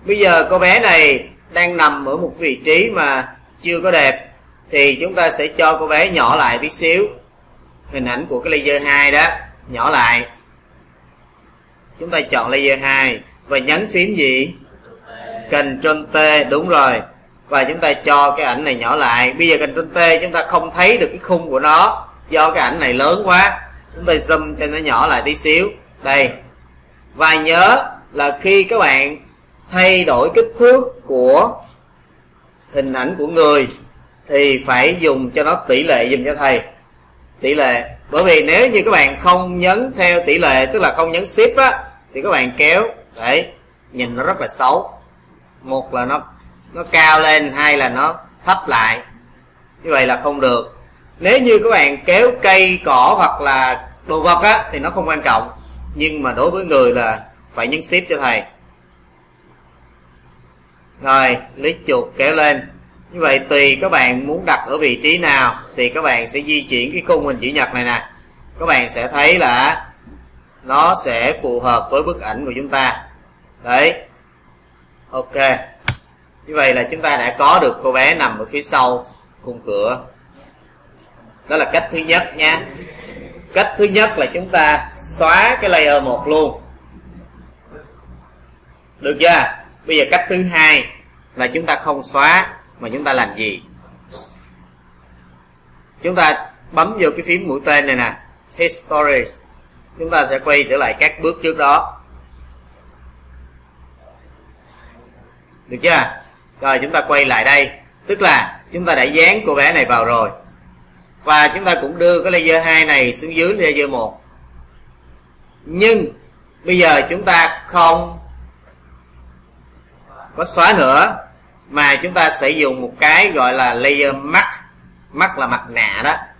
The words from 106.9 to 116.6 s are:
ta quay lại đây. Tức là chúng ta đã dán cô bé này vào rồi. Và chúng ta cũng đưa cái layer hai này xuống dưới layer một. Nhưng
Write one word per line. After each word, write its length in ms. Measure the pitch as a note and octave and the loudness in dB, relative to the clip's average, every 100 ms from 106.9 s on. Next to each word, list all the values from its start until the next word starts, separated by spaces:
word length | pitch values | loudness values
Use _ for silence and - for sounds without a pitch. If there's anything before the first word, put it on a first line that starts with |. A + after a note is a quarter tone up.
ta 100 | D3+ C#3+ | -4 0
quay 160 | C#3+ | 0
lại 200 | C#3 A#2 | 2 2
đây. 260 | A#2 C#3+ C3+ - _ _ - | 2 2 2 -6 _ _ -8
Tức 160 | G3 | 0
là 380 | F#3+ C#3+ A2 - - | 2 2 0 -10 -14
chúng 120 | F3 | -8
ta 100 | F3 | -2
đã 80 | C#3+ | 0
dán 380 | B2+ D3+ E3+ G#3 G#3 | 0 4 4 2 0
cô 80 | |
bé 180 | C#3+ C#3+ | 0 2
này 120 | E3 | 2
vào 200 | B2 A#2+ | 2 0
rồi. 260 | A2+ A#2 G#2+ - - - - - _ _ _ _ | 2 0 -2 -6 -20 -20 -20 -20 _ _ _ _
Và 240 | - D3+ D3+ | 2 4 4
chúng 100 | E3 | 2
ta 100 | F#3+ F3 | -2 -2
cũng 160 | C3+ E3+ | -4 0
đưa 240 | F3 F3 | 2 2
cái 100 | F#3 | 2
layer 320 | F3 D#3+ D#3+ | 0 2 2
hai 200 | E3 D#3+ | 2 2
này 280 | D#3 C#3+ B2+ | 4 2 2
xuống 240 | A#2+ D#3 E3 | -2 -8 -2
dưới 180 | E3+ | -2
layer 340 | G#3 E3 C#3+ C#3+ | 0 -2 0 -2
một. 340 | C3 A2 - - - - - - - - _ _ - _ _ _ _ | -4 -8 -10 -20 -20 -20 -20 -20 -20 -20 _ _ -20 _ _ _ _
Nhưng 420 | - E3+ G#3+ A3 E3 - _ _ _ _ | -12 0 2 2 0 -8 _ _ _ _